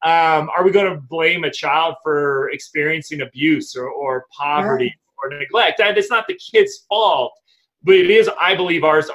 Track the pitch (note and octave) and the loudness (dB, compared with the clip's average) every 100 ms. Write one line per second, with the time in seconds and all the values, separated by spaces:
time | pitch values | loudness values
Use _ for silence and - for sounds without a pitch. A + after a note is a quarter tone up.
0 | D#3+ E3 D#3+ D#3 D3+ F3 F#3+ G3 F#3+ D#3 | 0 2 4 2 0 0 2 2 0 -6
1 | B2 E3 E3 F3 D3+ - D3 D3+ E3 E3 | -10 -2 -2 0 -4 -4 -2 0 0 -4
2 | D#3 D3 C#3+ C3+ C#3 D3 - D#3 D3+ D#3 | -4 -2 0 -2 -4 -8 -8 -4 -2 -4
3 | - D3+ B2 C3 D#3 D3+ D3+ B2+ C3 C3+ | -8 -12 -10 -2 2 2 -2 -10 -8 -6
4 | C#3 C3 - - C#3+ D3 G#3 G3+ - - | -6 -6 -8 -8 -2 -2 0 -2 -4 -6
5 | _ - C#3 C#3+ C#3+ A3+ F3+ - G#3 G#3 | _ -12 -12 -10 -4 0 0 2 0 0
6 | G3+ A3+ - F3+ - A3 G3+ - - G#3 | 0 -2 -4 -12 0 2 2 -2 -6 0
7 | G3+ C#3+ A#2+ _ _ _ _ _ E3+ F#3+ | 2 2 -2 _ _ _ _ _ 4 4
8 | F3+ A3 A3 - F3+ F#3 F3+ E3+ D#3 D#3 | 6 4 4 0 0 0 0 0 2 2
9 | D3+ | 0